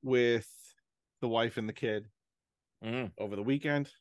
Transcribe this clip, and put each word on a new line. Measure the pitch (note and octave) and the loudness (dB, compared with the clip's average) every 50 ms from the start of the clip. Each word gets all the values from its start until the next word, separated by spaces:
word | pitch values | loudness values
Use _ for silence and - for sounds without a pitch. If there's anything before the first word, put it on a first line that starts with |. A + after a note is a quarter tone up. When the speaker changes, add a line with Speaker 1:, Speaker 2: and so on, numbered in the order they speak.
Speaker 1:
with | - C3 B2+ B2 A#2+ A#2+ A#2 A2 - - - - - - _ _ _ _ _ _ _ _ _ - | -2 2 4 6 6 6 4 2 0 -4 -18 -20 -20 -20 _ _ _ _ _ _ _ _ _ -6
the | C3 A#2+ | -4 0
wife | A2+ A2+ A#2 A2+ - A#2+ | 2 2 0 0 -2 -4
and | A2 A2 | -6 -6
the | G#2+ | -6
kid | - - A2+ G#2+ G#2+ G#2+ G#2+ _ _ _ _ _ _ _ _ _ _ _ _ _ _ A2 | -4 -2 -2 -2 -2 -4 -8 _ _ _ _ _ _ _ _ _ _ _ _ _ _ -8
Speaker 2:
Mm. | A2+ A#2 C3 A#2+ F#2+ - - | -6 -4 -4 -6 -6 -8 -8
Speaker 1:
over | G#2+ G2+ G2+ G2 | -8 -6 -4 -4
the | G#2 | 0
weekend. | B2 C#3 C#3+ - D3 D3 C#3+ C#3+ - - _ | 0 0 0 0 0 0 0 -2 -4 -8 _